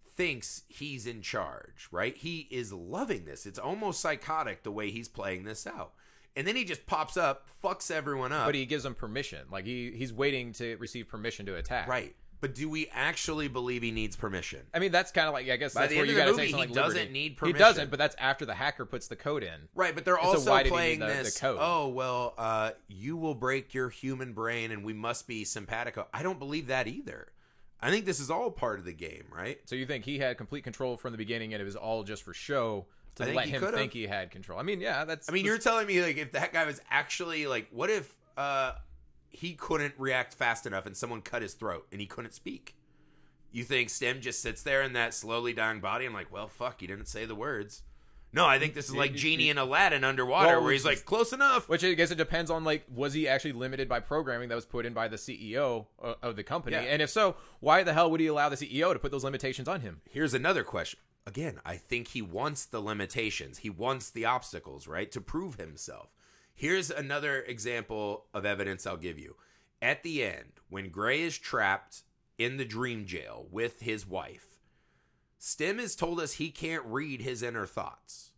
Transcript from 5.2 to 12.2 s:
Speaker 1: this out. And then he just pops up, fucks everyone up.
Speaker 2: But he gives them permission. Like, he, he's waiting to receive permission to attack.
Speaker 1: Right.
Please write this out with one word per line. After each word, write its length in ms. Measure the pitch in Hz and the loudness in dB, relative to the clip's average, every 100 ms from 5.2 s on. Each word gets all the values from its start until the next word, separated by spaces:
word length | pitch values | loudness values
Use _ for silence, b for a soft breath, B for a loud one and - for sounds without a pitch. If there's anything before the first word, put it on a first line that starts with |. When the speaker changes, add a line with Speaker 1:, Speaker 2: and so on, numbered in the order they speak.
| 98 92 | -6 -4
Speaker 1:
this 240 | 98 107 - | -6 -10 -10
out. 260 | - 80 - b b b - | -10 -12 -14 b b b -4
And 100 | 156 | -2
then 80 | 240 | 0
he 80 | 208 | -2
just 200 | 156 - | -6 -2
pops 320 | 160 156 - | -2 0 2
up, 300 | 165 135 - - | 2 2 -6 -6
fucks 260 | 196 180 - | -4 -4 -2
everyone 400 | 160 143 139 127 | -2 -2 -2 0
up. 140 | 151 113 | 2 2
Speaker 2:
But 80 | 143 | 2
he 100 | 127 | 0
gives 180 | 147 | -2
them 100 | 131 120 | -2 -6
permission. 500 | 117 117 - 78 65 | -6 -4 -6 -8 -10
Like, 140 | 92 95 | -8 -6
he, 260 | 123 120 | -4 -6
he's 220 | 113 127 | -6 -6
waiting 400 | 113 139 135 120 | 0 2 2 -4
to 220 | 104 117 113 | -6 -6 -6
receive 300 | 117 123 113 | -8 -8 -10
permission 380 | 113 113 113 98 | -6 -6 -6 -6
to 80 | 90 | -4
attack. 320 | 85 123 87 | -2 -2 0
Speaker 1:
Right. 280 | 127 87 - | -2 -2 -12